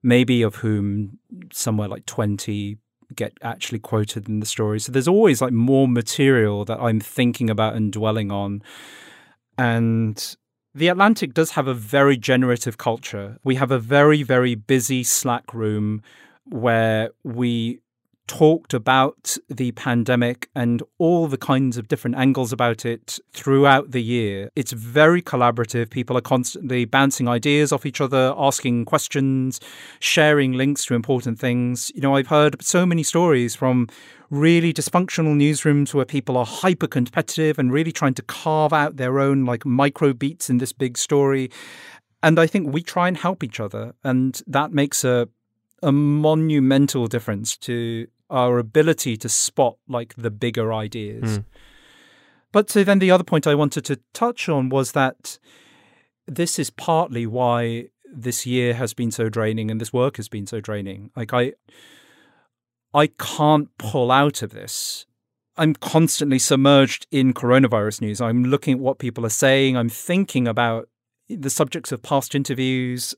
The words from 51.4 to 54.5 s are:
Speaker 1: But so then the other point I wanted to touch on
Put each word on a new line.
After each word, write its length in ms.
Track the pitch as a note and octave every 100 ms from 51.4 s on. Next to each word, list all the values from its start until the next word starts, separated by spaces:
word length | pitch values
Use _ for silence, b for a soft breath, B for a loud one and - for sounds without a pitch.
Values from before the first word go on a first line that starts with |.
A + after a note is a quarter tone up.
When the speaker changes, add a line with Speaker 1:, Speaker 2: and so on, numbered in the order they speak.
| G#2 b b b b b b b b b b
Speaker 1:
But 180 | G#3 G#3
so 140 | G#3 G3
then 160 | G3
the 100 | F#3
other 140 | F3+ F3
point 240 | E3 D3+
I 80 | D3
wanted 280 | D3 D#3 -
to 120 | C3+ _ -
touch 340 | A#3 A#3+
on 200 | -